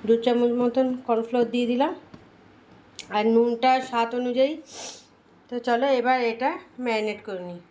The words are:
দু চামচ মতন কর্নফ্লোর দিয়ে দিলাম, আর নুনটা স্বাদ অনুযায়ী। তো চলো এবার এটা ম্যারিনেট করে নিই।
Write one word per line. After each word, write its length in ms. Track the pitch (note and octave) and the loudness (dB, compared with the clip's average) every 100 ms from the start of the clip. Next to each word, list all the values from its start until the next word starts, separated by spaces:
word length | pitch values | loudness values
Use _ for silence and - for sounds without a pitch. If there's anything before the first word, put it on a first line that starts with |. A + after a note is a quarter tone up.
| G#3+ | 2
দু 80 | A#3 | 2
চামচ 280 | A#3+ A#3+ A#3+ A#3+ | 4 2 2 2
মতন 240 | B3 A#3+ B3+ B3+ - | 0 2 0 -2 -2
কর্নফ্লোর 400 | A3+ A3+ B3 A#3 | -2 0 -2 0
দিয়ে 120 | A#3+ A#3+ | 0 0
দিলাম, 200 | B3 D4+ F4+ - - - - - - - - - - - G3+ | 0 0 -2 -16 -20 -20 -20 -20 -20 -20 -20 -20 -18 -4 0
আর 80 | A3 | 4
নুনটা 360 | A3+ A#3+ A#3 B3+ C4 B3+ | 4 4 2 2 2 0
স্বাদ 220 | A#3+ A#3 B3 | -2 -2 -2
অনুযায়ী। 340 | B3 B3 C4+ D#4 - - - - - _ _ _ _ | -2 2 0 0 -12 -14 -14 -16 -20 _ _ _ _
তো 40 | B3 A#3+ | -6 0
চলো 200 | A#3 C4+ C4 | 0 2 2
এবার 200 | A#3+ B3+ A#3 | 2 2 0
এটা 180 | A3+ C4 F4 - - | 0 -2 -4 -14 -8
ম্যারিনেট 360 | B3 A3 G#3+ G#3 - | -2 -2 -2 -6 -10
করে 160 | F#3 F3+ | -10 -10
নিই। 120 | F3 - | -14 -18